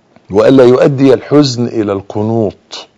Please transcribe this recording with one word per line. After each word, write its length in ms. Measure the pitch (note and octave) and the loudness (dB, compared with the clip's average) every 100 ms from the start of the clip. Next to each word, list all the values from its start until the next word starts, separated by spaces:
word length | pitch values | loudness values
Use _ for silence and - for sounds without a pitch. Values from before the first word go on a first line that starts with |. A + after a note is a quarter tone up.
| _ _ _ | _ _ _
وألا 340 | F#2+ A2+ C3+ | 0 2 4
يؤدي 500 | B2 B2+ D#3 C3+ C#3 | 4 4 0 0 0
الحزن 520 | A#2 - D3 C#3+ A#2+ A#2+ | 0 0 0 0 -2 -6
إلى 260 | A2+ G2+ | -6 -6
القنوط 960 | G2 F#2+ G#2+ G#2+ A2+ G#2 - _ - - | -6 -8 -8 -4 -4 -4 -8 _ -20 -20